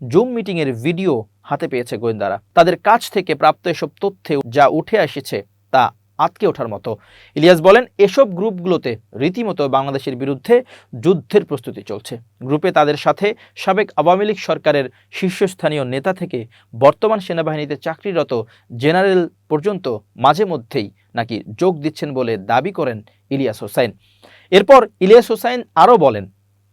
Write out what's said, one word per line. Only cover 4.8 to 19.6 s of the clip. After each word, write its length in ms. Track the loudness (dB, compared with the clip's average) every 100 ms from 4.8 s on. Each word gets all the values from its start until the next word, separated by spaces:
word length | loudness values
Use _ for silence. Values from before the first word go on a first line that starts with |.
| -2 -2
এসেছে, 460 | -2 -4 -8 -10 -10 _ _
তা 220 | 0 0 -2 _ -4
আঁতকে 300 | -4 -2 -4
ওঠার 200 | -4 -8
মতো। 300 | -8 -10 -10 _ _ _ 2
ইলিয়াস 260 | 4 6
বলেন, 240 | 6 4 4 0
এসব 360 | 2 4 0
গ্রুপগুলোতে 640 | 0 -6 -4 -2 -2 -4 -8 _ -6
রীতিমতো 500 | -4 -4 -6 -4 0
বাংলাদেশের 460 | 0 -2 -6 -6 -6
বিরুদ্ধে 480 | -6 -4 0 0 0 -16 _ -4
যুদ্ধের 460 | 0 0 0 -2 -2
প্রস্তুতি 360 | -8 -10 -14
চলছে। 360 | -12 -12 -12 -16 _ -14
গ্রুপে 280 | -4 -2 0
তাদের 240 | 2 2 0
সাথে 400 | -2 -2 -2 -4 _ -8
সাবেক 360 | -2 -2 -2 0
আওয়ামী 300 | 2 2 0
লীগ 120 | -4
সরকারের 520 | -6 -4 0 0 -2 _ _
শীর্ষস্থানীয় 720 | -6 -4 -2 -4 -2 -4 -4 -4
নেতা 280 | -4 -4
থেকে 340 | -6 -8 -10 -12 _ _ 2
বর্তমান 440 | 2 4 -2 -2
সেনাবাহিনীতে 580 | -4 -4 -4 -4 -6 -8
চাকরিরত 560 | -8 -8 -6 -4 -2 -4 -6 _ -18 -4
জেনারেল 520 | 0 2 2 0 -2 _ -6
পর্যন্ত 480 | -4